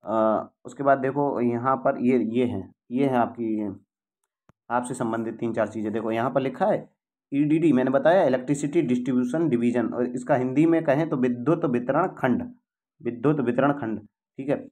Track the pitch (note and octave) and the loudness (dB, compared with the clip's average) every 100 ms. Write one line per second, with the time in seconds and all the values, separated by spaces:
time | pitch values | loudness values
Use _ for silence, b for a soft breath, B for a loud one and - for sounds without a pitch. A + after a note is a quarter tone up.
0 | - A2 A2 G#2+ - _ - - C#3 C3+ | -2 0 2 2 -4 _ -20 -4 2 2
1 | C3 C3+ C#3+ G#2 A#2+ A#2+ B2+ C3 C3+ C#3 | 2 -2 -2 0 0 0 0 0 0 0
2 | A#2+ B2+ A2 A#2 B2 G2+ F#2 _ _ A#2+ | 2 2 2 0 -2 -4 -10 _ _ 0
3 | C#3 B2+ A2+ B2 A2+ G#2+ G#2 G2 _ _ | 0 2 0 -2 -4 -4 -4 -8 _ _
4 | _ _ _ _ _ _ _ A#2+ B2 B2 | _ _ _ _ _ _ _ -4 -4 -4
5 | A#2+ A2+ A2+ A2 A#2 A2+ G#2 A2 G#2+ A2 | -4 -2 -4 -6 -6 -2 -2 -2 -4 -4
6 | A2 A2+ B2+ C3 C3 B2 G3 D#3+ - _ | -2 -2 0 -2 -4 -2 0 0 -4 _
7 | _ _ _ C#3 D3 D#3 D#3+ B2+ C3 C3+ | _ _ _ -2 2 4 4 4 4 2
8 | D3+ F#3 D#3 B2+ B2 D3 C#3+ F3 C#3+ B2 | 4 4 4 0 -2 -2 0 0 2 0
9 | B2 B2 B2 D#3 E3 A#2+ A#2+ A#2 A2+ - | 0 0 0 0 0 2 2 0 -2 -2
10 | B2 B2 - C#3 B2+ C3 D#3+ E3 D#3+ C3+ | -4 -4 0 0 2 2 4 4 2 0
11 | D#3+ D3 B2+ A#2+ A#2+ E3 D#3+ A#2+ B2 C#3 | 0 0 0 0 0 0 2 -2 0 0
12 | F3 - C3+ A#2 - - _ _ _ _ | 0 0 0 0 -2 -12 _ _ _ _
13 | A#2 A#2+ D3 D3 A#2+ B2 C#3 C#3+ A2 G#2+ | -8 -2 0 0 0 2 2 0 -4 -8
14 | - _ _ - C#3 C3+ - | -10 _ _ -12 -4 -4 -6